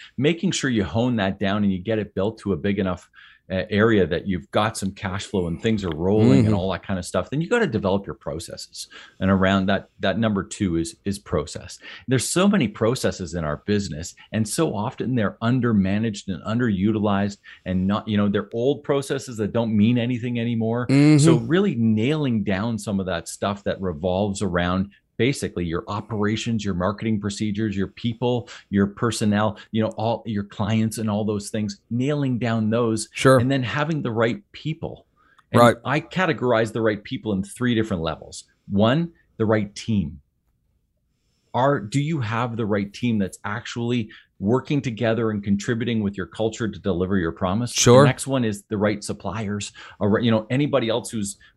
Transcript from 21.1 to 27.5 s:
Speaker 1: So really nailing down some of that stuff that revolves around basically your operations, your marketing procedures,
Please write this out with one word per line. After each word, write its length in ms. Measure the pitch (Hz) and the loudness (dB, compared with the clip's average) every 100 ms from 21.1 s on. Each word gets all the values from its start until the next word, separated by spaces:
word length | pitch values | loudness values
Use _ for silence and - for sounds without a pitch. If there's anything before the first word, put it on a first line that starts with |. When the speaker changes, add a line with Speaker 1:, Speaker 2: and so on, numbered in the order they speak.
| 151 | 8
Speaker 1:
So 180 | 151 156 | 8 6
really 380 | 117 165 202 | 4 2 2
nailing 680 | 120 113 107 117 156 143 113 | 2 2 2 2 0 0 0
down 340 | 101 92 113 110 | 0 0 -2 -4
some 200 | 101 98 | -2 -2
of 60 | 92 | -2
that 220 | 85 - | -4 -6
stuff 340 | - 101 101 | -4 -4 -2
that 160 | - 87 | -4 -4
revolves 600 | 92 78 90 90 104 95 | -4 -4 -2 0 0 -2
around 480 | 101 87 87 92 95 - _ - | -2 0 0 0 -2 -8 _ -2
basically 460 | 117 139 90 - | 0 0 -4 -4
your 200 | 87 80 - | -4 -4 -6
operations, 760 | 101 104 107 104 110 123 113 | -8 -6 -2 -2 -2 -4 -4
your 100 | 101 | -4
marketing 460 | 87 90 104 113 107 | -2 -2 -2 -2 -2
procedures, 560 | 101 98 107 | -4 -4 -4